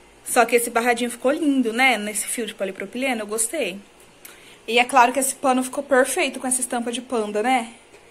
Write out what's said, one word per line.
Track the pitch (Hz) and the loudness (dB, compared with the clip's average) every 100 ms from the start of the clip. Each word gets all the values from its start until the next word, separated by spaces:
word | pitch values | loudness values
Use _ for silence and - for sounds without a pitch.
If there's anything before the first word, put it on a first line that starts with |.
| - _ | -20 _
Só | - 254 240 | -2 2 4
que | 240 | 4
esse | 233 | 2
barradinho | 226 240 240 247 | 0 0 0 -2
ficou | - 254 | -2 -2
lindo, | 320 302 269 226 | 0 0 2 0
né? | 226 262 214 | 2 2 2
Nesse | 208 208 - | -2 -6 -6
fio | - 214 | -6 -8
de | |
polipropileno, | - 196 190 196 247 269 226 | -6 -8 -8 -10 -6 -4 -4
eu | 208 | -4
gostei. | 220 - 330 208 196 - - - _ - - - - - | -4 -4 -4 -6 -8 -16 -20 -20 _ -20 -20 -20 -16 -2
E | 233 | 2
é | |
claro | 247 262 247 | 4 6 4
que | 269 | 4
esse | 262 | -2
pano | - 269 254 | -2 0 2
ficou | 254 - | 0 -4
perfeito | 285 254 269 - 285 - | 2 4 4 2 0 -2
com | 254 | -4
essa | 247 | -4
estampa | 254 247 233 | -2 -4 -4
de | 254 | -6
panda, | 247 233 208 208 | -4 -4 -2 -2
né? | 240 254 226 - _ - - | 0 0 -2 -14 _ -20 -20